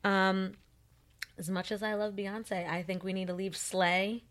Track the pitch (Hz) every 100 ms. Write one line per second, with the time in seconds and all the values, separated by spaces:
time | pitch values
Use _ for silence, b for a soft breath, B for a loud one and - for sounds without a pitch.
0 | 202 196 190 190 190 - _ _ _ _
1 | _ _ - - 170 185 180 208 214 208
2 | 214 196 196 214 220 190 175 170 170 180
3 | 190 190 185 180 190 - - 185 175 180
4 | 202 233 -